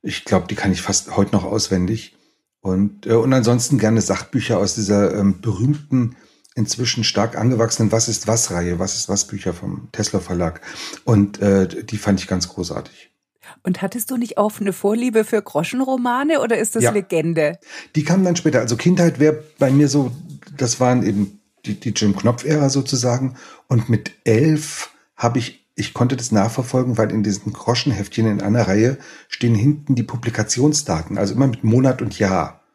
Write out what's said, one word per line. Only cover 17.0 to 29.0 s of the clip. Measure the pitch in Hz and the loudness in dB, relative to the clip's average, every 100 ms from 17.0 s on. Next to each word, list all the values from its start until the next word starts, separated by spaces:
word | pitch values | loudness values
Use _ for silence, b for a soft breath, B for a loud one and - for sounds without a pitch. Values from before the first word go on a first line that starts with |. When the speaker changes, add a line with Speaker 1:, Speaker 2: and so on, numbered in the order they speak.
| 190 170 160 165 151 170 B B B 156 | -2 -2 0 0 0 -2 B B B -4
Speaker 1:
Die | |
kamen | 147 185 | 2 2
dann | 185 170 | 2 2
später. | 156 135 | 2 2
Also | 113 117 | 0 0
Kindheit | 175 185 170 123 | 2 4 4 4
wäre | 151 156 - _ | 2 2 -8 _
bei | 139 | 4
mir | 139 147 | 6 4
so, | 143 127 127 - - - - | 2 0 -6 -14 -18 -18 -4
das | 123 - | -4 2
waren | 127 127 107 | 2 4 2
eben | 104 98 - _ _ | 0 -2 -6 _ _
die, | - 101 | -8 -6
die | - | -4
Jim | 101 107 | 0 0
Knopf-Ära | 95 120 120 139 151 139 | 2 0 0 0 2 2
sozusagen. | 135 - 127 123 123 131 127 B B _ | 0 -2 0 0 0 -2 -6 B B _
Und | 120 - | 0 2
mit | 113 - - | 0 -2 -4
elf | - 110 156 151 151 - - b b _ | 2 4 4 2 -2 -12 -14 b b _
habe | 120 123 | 0 0
ich, | 117 - _ - | -4 -12 _ -10
ich | 104 | -10
konnte | - 123 127 | -2 0 0
das | - | 0
nachverfolgen, | 107 107 123 120 131 123 117 | 2 2 -2 -2 0 0 0
weil | 104 | 0
in | 107 | 0
diesen | 107 98 113 | -2 -2 -6
Groschenheftchen | 113 - 120 - 101 101 - 110 | -6 -2 0 0 -2 -4 0 0
in | 104 | 0
einer | 101 117 98 | 0 2 4
Reihe | 101 117 139 | 4 2 0